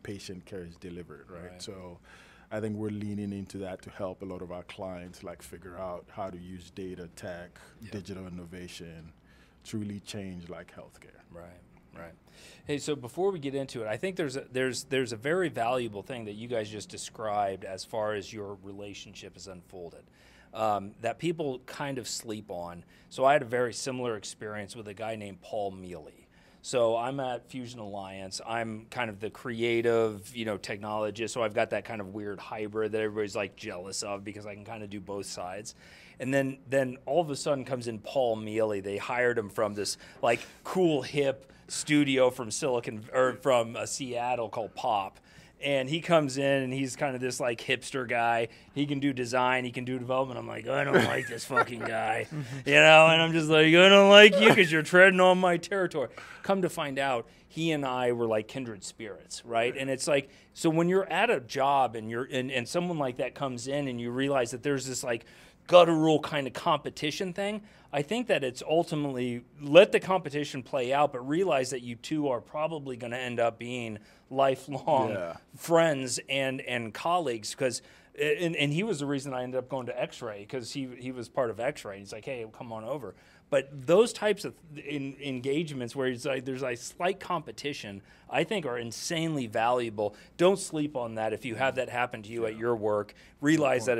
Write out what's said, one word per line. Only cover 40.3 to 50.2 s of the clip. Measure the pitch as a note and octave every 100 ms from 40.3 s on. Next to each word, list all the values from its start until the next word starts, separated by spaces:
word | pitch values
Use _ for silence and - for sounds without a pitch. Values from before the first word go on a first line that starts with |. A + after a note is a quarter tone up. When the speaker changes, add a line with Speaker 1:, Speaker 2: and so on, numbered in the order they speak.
| A#2 - -
Speaker 2:
cool, | - F#3 E3+ C#3+
hip | A#2+ D3+ C#3 - - - -
studio | - - D3 C#3 C3 B2+
from | B2+ A2
Silicon, | - C#3+ A#2+ B2+ G#2+ G#2+
or | C3 B2+
from, | A#2+ C#3+ B2 A2+ A#2
uh, | A2+
Seattle | - C3 A#2+ B2 B2 A2
called | A#2+ G2
Pop. | - B2+ G#2 G2 - _ - - -
And | C#3+ C#3 C3
he | E3
comes | E3+ E3 C#3+ C3+
in | C#3 C#3
and | B2+
he's | C3+ C3
kind | A#2+ D3 B2+
of |
this, | B2+ B2
like, | B2+ A#2
hipster | - A#2 - C3+ A#2
guy. | A#2+ A#2 A#2 A#2 - -
He | C#3 D3
can | C#3
do | C#3+
design, | B2+ A#2+ B2+ B2+ B2+
he | B2
can | B2+
do | B2 B2+
development. | B2 B2+